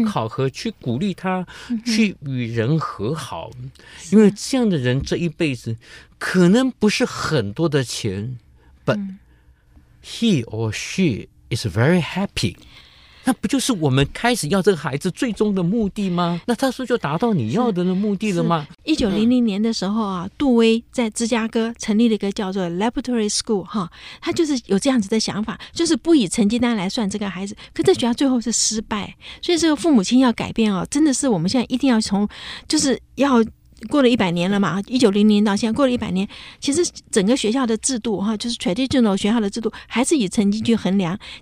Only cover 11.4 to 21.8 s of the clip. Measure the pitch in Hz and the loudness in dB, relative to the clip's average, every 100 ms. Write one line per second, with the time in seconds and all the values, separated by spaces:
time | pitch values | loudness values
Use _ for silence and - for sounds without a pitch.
11.4 | - 117 104 90 131 180 143 180 196 - | -8 -6 -4 0 2 2 0 -4 -6 -4
12.4 | 101 - - - - _ - - - - | -6 -6 -20 -20 -20 _ -20 -8 -4 -2
13.4 | 214 269 - 208 147 131 139 - 240 247 | -2 -2 -2 0 2 2 0 0 0 0
14.4 | 147 196 196 170 151 139 185 - 254 202 | 0 0 2 2 0 -4 -4 -2 -2 0
15.4 | 214 190 170 233 202 - 190 175 175 170 | 0 0 0 0 -2 -2 -2 0 -2 -2
16.4 | - 233 269 247 254 240 - 160 240 190 | -4 -2 -2 -2 -4 -2 -2 -2 0 0
17.4 | 110 165 247 180 180 185 208 196 214 170 | 0 0 0 0 0 0 -2 -2 -2 0
18.4 | 165 170 147 - - 302 233 196 226 247 | 0 0 -4 -10 -4 0 0 2 2 2
19.4 | 233 190 226 226 185 214 208 185 175 - | 2 0 -2 -2 -2 -2 -2 -4 -8 -2
20.4 | 285 233 226 226 - - 226 - 233 233 | 2 4 4 2 -2 -4 -4 -2 -2 -2
21.4 | 220 233 226 233 | -2 -2 -4 -4